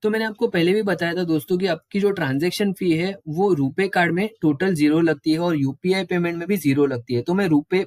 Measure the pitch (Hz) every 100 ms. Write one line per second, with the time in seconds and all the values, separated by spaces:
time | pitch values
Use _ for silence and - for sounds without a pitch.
0 | 214 220 220 214 233 175 170 202 208 170
1 | 170 175 175 160 - 180 190 160 _ 202
2 | 202 196 147 135 170 175 202 185 185 160
3 | 185 196 - 151 202 165 135 127 190 190
4 | 170 170 214 - 165 143 190 175 147 156
5 | 165 147 - 156 175 160 135 139 185 190
6 | 185 180 175 170 170 202 147 135 143 131
7 | 117 120 117 185 196 151 147 185